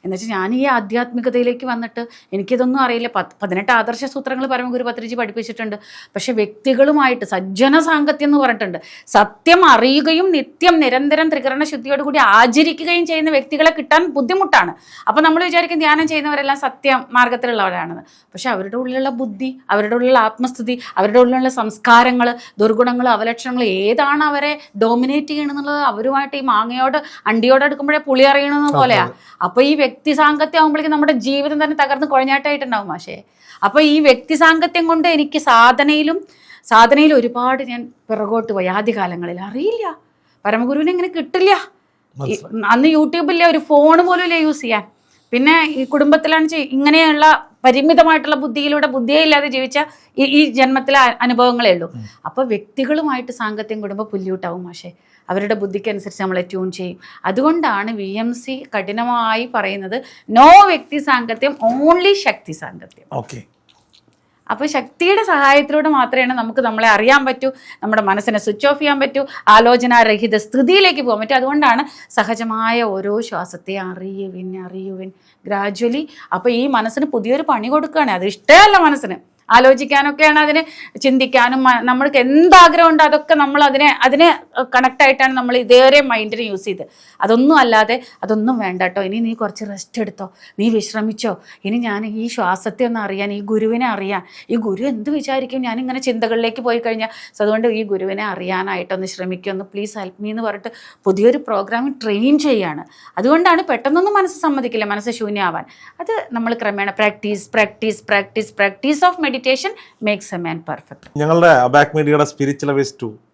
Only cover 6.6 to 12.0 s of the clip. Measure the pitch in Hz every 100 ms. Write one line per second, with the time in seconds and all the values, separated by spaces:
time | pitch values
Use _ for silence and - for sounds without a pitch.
6.6 | 269 254 277 294 269 247 202 185 190 190
7.6 | 269 311 320 311 294 294 294 285 262 214
8.6 | 202 170 - - - - 202 - - 349
9.6 | 359 240 240 277 285 320 381 320 254 _
10.6 | 359 330 269 254 285 302 320 302 262 269
11.6 | 302 294 247 277